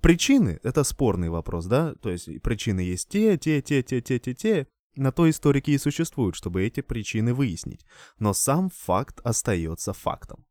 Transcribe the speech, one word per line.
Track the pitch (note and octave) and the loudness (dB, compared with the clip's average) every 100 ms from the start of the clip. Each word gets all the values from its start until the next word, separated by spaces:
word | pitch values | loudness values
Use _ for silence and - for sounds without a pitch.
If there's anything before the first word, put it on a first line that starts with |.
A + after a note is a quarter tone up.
Причины — | - E3+ - C4+ D#3 D#2+ | 6 4 4 4 4 0
это | A2+ C#3 | -2 0
спорный | C#3 - C3 F2+ E2+ | -2 0 0 2 -2
вопрос, | E2 - F2 F2 | -4 -4 -6 0
да, | B2 D#3+ - | 0 0 -4
то | A2 | -6
есть | F2+ - D#2+ | -8 -8 -6
причины | - A2 - F#2+ | -4 -2 -2 -2
есть | F2+ F2+ - | -2 -4 -4
те, | G3+ A3 F#3 | 2 2 2
те, | - D3+ | 2 0
те, | - C#3+ | 2 -2
те, | B2+ B2+ | 0 -4
те, | - B2+ | -2 -4
те, | - | -2
те. | B2 A3 G3+ C3+ _ _ - | -4 0 0 -2 _ _ -2
На | C3+ | -2
то | - E3 | 4 4
историки | D#3 D3 C#3 C#3 | 4 4 2 2
и | C#3+ | 2
существуют, | D3 - E3 - G#2+ - | 0 -2 -4 0 -2 -2
чтобы | G2 F#2 | -4 -2
эти | G2+ C3 | -2 -4
причины | - A#2+ G#2+ A2+ A2+ | -6 -8 -4 -2 0
выяснить. | B2 C3+ D#2+ - - _ - - _ | 0 -2 -2 -10 -14 _ -20 -20 _
Но | G#2+ | 0
сам | F#2+ - C#3+ F#3 | 2 2 2 0
факт | - - F#2 C3+ - | -6 -2 0 -2 -6
остаётся | - A2+ - F#2+ D#2+ E2+ - | -4 -2 0 -2 -2 -6 -8
фактом. | F#2+ - - - - _ | -6 -6 -8 -12 -20 _